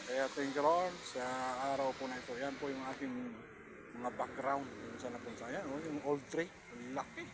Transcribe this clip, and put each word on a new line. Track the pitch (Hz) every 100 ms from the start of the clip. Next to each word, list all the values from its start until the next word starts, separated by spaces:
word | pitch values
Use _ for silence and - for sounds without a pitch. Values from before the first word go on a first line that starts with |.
Kaya | - 131 135 -
thank | 139
you, | 135
Lord, | 147 170 185 175
sa | - 127 127 131 131 127 135
araw | 139 135 127
po |
na | 131 127
ito. | - 120
Yan | 139 135
po | 143
yung | 131 131
aking | - 135 123 123 113 - - - - - 120
mga | 123 110
background. | 127 127 131 139 131
Yung | 110 117 117
sa | 123
napunta. | 120 120 113 117
Yan, | 160
oh, | 160 139
yung | 160 147
old | 139 147 123
tree. | 160 175 - - 120
Ang | 120
laki. | 269 262 - 339